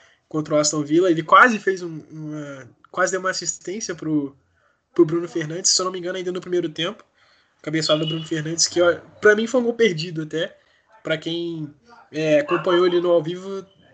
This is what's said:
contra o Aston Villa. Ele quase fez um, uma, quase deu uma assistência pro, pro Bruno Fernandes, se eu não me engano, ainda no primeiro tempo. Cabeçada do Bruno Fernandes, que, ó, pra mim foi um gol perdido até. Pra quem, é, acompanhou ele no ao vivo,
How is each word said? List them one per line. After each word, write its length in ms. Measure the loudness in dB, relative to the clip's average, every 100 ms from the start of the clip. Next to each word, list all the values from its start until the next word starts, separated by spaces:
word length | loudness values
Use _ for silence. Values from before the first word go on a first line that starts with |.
| _ _ _
contra 260 | -6 0
o 40 | 0
Aston 260 | 2 0
Villa. 260 | 0 2 4
Ele 140 | 2
quase 340 | 4 6 6 4
fez 240 | -2 -4
um, 200 | -6 -12 -14
uma, 600 | -14 -12 -10 -12 -14 -18 _ _
quase 220 | -2 0
deu 100 | 0
uma 100 | -4
assistência 680 | -4 -6 -8 -8 -8 -8 -6
pro, 400 | -2 0 -2 -8 _ _ _ _ _
pro 100 | 4
Bruno 220 | 4 2 -4
Fernandes, 460 | -4 -6 -2 0
se 100 | 0
eu 20 |
não 60 | 0
me 80 | -4
engano, 200 | -6 -6
ainda 120 | -6
no 100 | -6
primeiro 280 | -2 -2 -2
tempo. 360 | -4 -6 -6 -14 _ _ _ _ _
Cabeçada 380 | -4 -2 2 0
do 80 | 0
Bruno 180 | -6
Fernandes, 440 | -6 -6 -4 -2 -2
que, 120 | 2
ó, 140 | 2 2 -4 2
pra 140 | 4
mim 140 | 4 2
foi 120 | 0
um 40 |
gol 100 | 0
perdido 480 | 2 2 0 -6 -8
até. 340 | -6 -6 -6 -10 _ _ _ _
Pra 160 | -6 -6
quem, 500 | -4 -6 -6 -8 -10 -14 _ -20 _
é, 260 | -4 2 2
acompanhou 480 | 2 0 2 2 4
ele 140 | 2
no 100 | 4
ao 120 | 2
vivo, 440 | 2 -6 -10 -12 -14 _ _